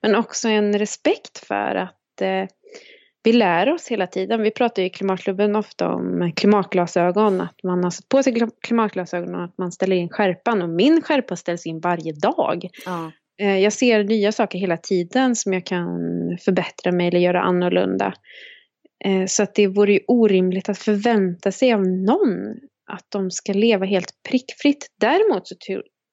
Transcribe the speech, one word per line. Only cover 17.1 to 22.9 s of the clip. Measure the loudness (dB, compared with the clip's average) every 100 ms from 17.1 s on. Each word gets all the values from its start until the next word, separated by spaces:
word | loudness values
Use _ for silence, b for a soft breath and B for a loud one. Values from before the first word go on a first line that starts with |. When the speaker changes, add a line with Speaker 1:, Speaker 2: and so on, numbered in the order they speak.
| 2
Speaker 1:
göra | 2 2
annorlunda. | 0 0 0 0 0 -2 -4 -6 B B B B B _ _ -6
Eh, | -2 0 0
så | -2
att | 0
det | 2 2
vore | 4 4
ju | 4 2
orimligt | 4 4 4 2 0 -4
att | -4
förvänta | -2 0 2 2 0 -2 -4
sig | 2 2
av | 4 2
någon | 0 2 2 2 0 -6 -12 -18 _ -18